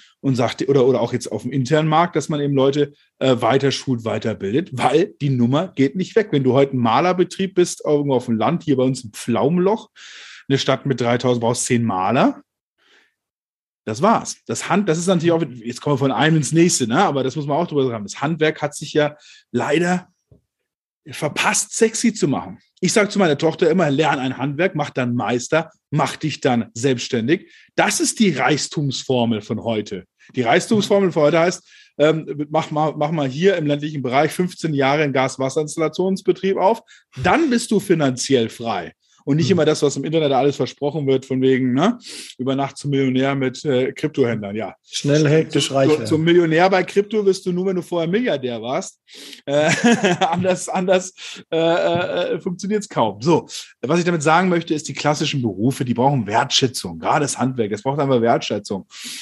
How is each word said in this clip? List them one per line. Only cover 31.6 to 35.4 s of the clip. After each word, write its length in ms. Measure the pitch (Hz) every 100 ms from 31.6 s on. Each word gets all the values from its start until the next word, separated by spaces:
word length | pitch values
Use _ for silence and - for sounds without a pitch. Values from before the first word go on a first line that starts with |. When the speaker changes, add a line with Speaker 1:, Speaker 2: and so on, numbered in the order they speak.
| _ - - -
Speaker 1:
ähm, 480 | 151 160 139 143 151
mach 200 | 151 156
mal, 240 | 151 156 139
mach 140 | 151
mal 180 | 160 135
hier 280 | 135 190 180
im 100 | 147
ländlichen 360 | 147 151 151
Bereich 280 | 127 135 160
fünfzehn 440 | - 180 - 165
Jahre 280 | 139 135 151
einen 100 | 147
Gas-Wasser-Installationsbetrieb 1400 | 131 135 -